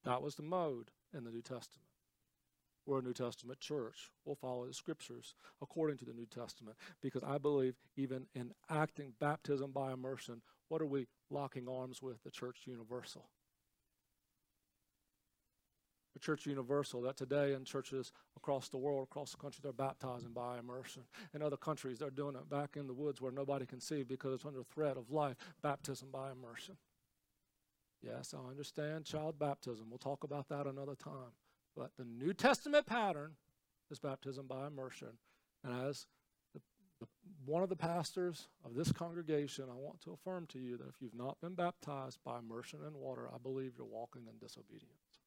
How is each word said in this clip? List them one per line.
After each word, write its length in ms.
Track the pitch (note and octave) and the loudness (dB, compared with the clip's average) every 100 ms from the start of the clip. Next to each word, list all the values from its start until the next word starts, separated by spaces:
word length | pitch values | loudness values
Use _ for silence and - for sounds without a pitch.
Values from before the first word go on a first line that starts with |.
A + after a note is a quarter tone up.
That 180 | C3 B2+ | 2 2
was 120 | C#3+ | 2
the 80 | D3 | -4
mode 480 | D3+ F#3 E3 B2 A2+ _ _ | 0 2 2 0 -6 _ _
in 120 | D#3 | -10
the 60 | A#2 | -6
New 120 | A2+ | -6
Testament. 440 | A#2+ B2+ - - _ _ _ _ _ _ _ _ _ _ - | -4 -6 -8 -18 _ _ _ _ _ _ _ _ _ _ 0
We're 120 | C3+ | 0
a 40 | |
New 100 | B2+ | 2
Testament 480 | B2 A#2+ A2 A#2+ C#3 | 0 0 -2 -10 -10
church. 500 | - D3+ A#2 - - _ | -2 -2 -2 -8 -16 _
We'll 100 | - | -6
follow 320 | C#3+ C3 B2 B2 | -4 0 0 -2
the 60 | |
scriptures 640 | C3 - - - A#2+ - - - - | -4 -4 -4 -4 -10 -10 -16 -20 -12
according 380 | C#3 - D#3 C#3 | -6 4 4 4
to 60 | |
the 100 | A#2+ | -4
New 120 | A#2 A#2 | -8 -8
Testament, 500 | B2 A2+ - A2 A2 - - | -6 -6 -8 -12 -12 -16 -4
because 220 | C3+ C3 | 0 0
I 160 | C3 C#3+ | 2 4
believe 380 | C#3+ C#3+ C3 B2 - - | 6 8 6 4 -8 -2
even 300 | C3+ C3 C3 | 0 0 -4
in 180 | C3 B2 - - | -6 -6 -8 2
acting 440 | D#3 D#3 - C#3 A2 | 4 4 2 -10 2
baptism 500 | D3 D#3 - C#3 C#3 | 2 4 2 2 2
by 220 | C3+ C3+ | 0 0
immersion, 500 | C3 C3 C3+ - A#2 - _ _ | 0 -2 -4 -6 -10 -12 _ _
what 140 | D#3+ | 2
are 40 | D#3 | 4
we 200 | C#3 B2 _ _ | 4 2 _ _
locking 400 | C#3+ C#3 C3+ B2 | -2 0 -2 -2
arms 340 | B2+ B2+ B2+ | -2 -4 -4
with? 180 | C3 A2+ | -6 -6
The 60 | D3 | -10
church 320 | - B2+ B2 | -6 -6 -6
universal. 640 | B2+ B2 A2+ B2 - - - _ _ _ _ _ _ _ _ _ _ _ _ _ _ _ _ _ _ _ _ _ _ _ _ _ _ _ _ | -8 -8 -4 -4 -4 -12 -16 _ _ _ _ _ _ _ _ _ _ _ _ _ _ _ _ _ _ _ _ _ _ _ _ _ _ _ _
The 60 | C#3+ | -6
church 260 | - D3 C#3+ | 0 2 2
universal 560 | C#3 A#2+ C#3+ C#3 B2 | 0 4 4 4 0
that 140 | B2+ C3+ | 0 0
today 360 | B2+ C#3+ C#3 | 2 6 6
in 120 | C#3 | 4
churches 460 | C3 C3+ B2+ C3 B2 - - - | 0 -4 0 -2 -2 -10 -20 -6
across 320 | - C#3 - | 2 2 2
the 100 | C3 | 0
world, 260 | C#3 C#3 | 2 2
across 260 | C3 C#3+ C#3 | 0 -4 -6
the 60 | - | -6
country, 240 | C#3+ - | -10 -6
they're 100 | C#3+ | -6
baptizing 600 | A#2+ C3+ - C3 B2 B2 | 0 0 0 -4 -4 -4
by 260 | A#2 B2 B2 | -4 -2 -2
immersion. 460 | A#2+ B2+ B2 - A#2+ - G3+ | -4 -6 -8 -12 -14 -14 -8
In 80 | D3 | 0
other 160 | D3+ C#3 | 2 2
countries, 400 | - D3 C3+ A#2 | 0 0 -2 -2
they're 120 | C#3+ | -2
doing 240 | C3+ C#3+ | 0 -2
it 140 | C3 D3 | -2 0
back 280 | C#3+ D3 D3 | 0 0 -2
in 120 | C#3 | -4
the 60 | |
woods 260 | B2 D3 C3+ | 0 0 0
where 100 | C3 | -2
nobody 360 | C3 C#3 C#3 B2+ | 0 2 2 0
can 140 | C3 | -6
see 220 | - D3+ | 0 0
because 320 | B2 C3 C#3 | 0 0 0
it's 120 | C3 D3 | 0 -2
under 180 | C3+ | -6
threat 320 | A#2+ - D3+ C3 | -6 4 4 4
of 160 | A#2 | 2
life, 240 | D3+ C#3+ B2 - - | 4 4 2 -10 0
baptism 460 | D3 C#3 - C3 C3+ | 2 2 0 -4 -4
by 220 | C3+ C3+ | -4 -4
immersion. 440 | C3 A#2+ A#2 - F#3+ _ _ _ _ _ _ _ _ _ _ _ _ | -6 -10 -10 -12 -14 _ _ _ _ _ _ _ _ _ _ _ _
Yes, 320 | A#2 A#2+ C3+ | -6 -6 -6
I 140 | - B2+ | -8 -8
understand 560 | C#3 C#3+ - D3 D#3 | -6 -6 0 0 0
child 340 | D3+ D#3 D#3 D3 | -2 0 0 4
baptism. 520 | D3 C#3 - A2+ A2 | 4 4 -2 -6 -6
We'll 80 | B2 | -4
talk 260 | C3+ C#3 | -2 -2
about 240 | D3+ C#3+ C#3 | -2 -4 -2
that 180 | C#3+ C#3+ | 0 0
another 280 | C3+ C#3 | -2 -6
time. 400 | C#3 D3 C#3+ B2 - _ _ _ - | -6 -8 -8 -10 -16 _ _ _ -8
But 140 | - - | -8 -6
the 60 | |
New 280 | B2 A#2 D3 | -8 0 2
Testament 540 | G3 C4 A#3+ D4 D4 D4 | 6 8 8 8 6 8
pattern 460 | A#3 G#3 D3+ D#3 D#3 _ _ _ _ _ | 4 4 2 -2 -10 _ _ _ _ _
is 80 | D3+ | -4
baptism 480 | C#3+ C3+ C3+ C3+ C3+ | -2 -2 -4 -6 -4
by 200 | C3 C#3+ | -4 -2
immersion. 520 | C#3+ C3 - B2+ A#2 _ _ _ _ | -4 -6 -6 -10 -12 _ _ _ _
And 240 | C#3 B2 C3+ | -2 2 2
as 200 | C#3+ - _ _ _ _ | 0 -6 _ _ _ _
the, 60 | - _ _ F#3+ _ | -16 _ _ -20 _
the, 60 | - _ G3 E3+ | -14 _ -16 -10
one 180 | C3+ D#3+ | 2 4
of 60 | F#3 | 4
the 80 | F3+ | 4
pastors 720 | E3 F3 D#3+ - F3+ D#3+ - _ | 4 4 2 2 0 0 -10 _
of 100 | C3 | -4
this 160 | A#2+ D#3+ | 2 4
congregation, 760 | - E3+ E3+ D#3+ D3+ C#3+ - C3 | 2 0 -2 4 4 4 -2 -6
I 40 | A#2+ | -6
want 240 | C#3+ F3 | -8 -10
to 120 | E3 | -12
affirm 340 | E3+ - F#3 E3 | -8 -4 -4 -4
to 120 | C3 | -6
you 200 | B2 A#2+ | -4 -4
that 100 | C3 | -6
if 120 | - | -8
you've 140 | B2 | -8
not 260 | A2+ B2+ - | -4 -4 -4
been 140 | E3+ | -6
baptized 640 | F#3 F3 - - C#3 C3 - | 2 2 2 -4 -4 -4 -6
by 140 | - A#2+ | -6 -6
immersion 420 | A2+ A2+ C3 D3+ D3+ | -4 -6 -6 -8 -8
in 80 | |
water, 340 | D3+ C3+ B2 A#2+ | -6 -4 -4 -6
I 40 | B2 | -6
believe 360 | B2+ C3 C3 B2 | -2 0 -2 -4
you're 100 | A#2 | -6
walking 360 | A2 A#2 B2+ A#2 | -6 -6 -8 -14
in 120 | A2 | -12
disobedience. 760 | - - - - - - _ - | -12 -12 -14 -16 -18 -20 _ -20